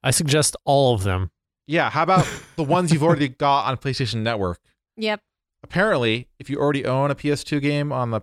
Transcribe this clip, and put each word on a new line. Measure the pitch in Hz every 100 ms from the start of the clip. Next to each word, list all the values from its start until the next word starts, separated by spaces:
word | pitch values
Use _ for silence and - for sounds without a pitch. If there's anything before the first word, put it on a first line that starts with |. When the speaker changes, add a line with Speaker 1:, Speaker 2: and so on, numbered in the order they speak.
Speaker 1:
I | 127
suggest | 131 156 151 143 -
all | - 139 135
of | 113
them. | 98 92 92 _ _ _ -
Speaker 2:
Yeah, | 160 127
how | 147
about | 165 185 - -
Speaker 1:
<laughs> | - -
Speaker 2:
the |
ones | 143 175 175
you've | 156
already | 160 151 143
got | 123 143 139 113
on | 127
PlayStation | 139 127 123 113
Network? | 110 113 92 85 _ _ _ -
Speaker 3:
Yep. | 214 208 _ _ _ _
Speaker 2:
Apparently, | - 165 214 160 117 113 123 _
if | -
you | 139
already | 143 139
own | 123 131 143
a |
P | 139 147
S | 143
two | - 147
game | 143 147 147
on | 127 120
the | 110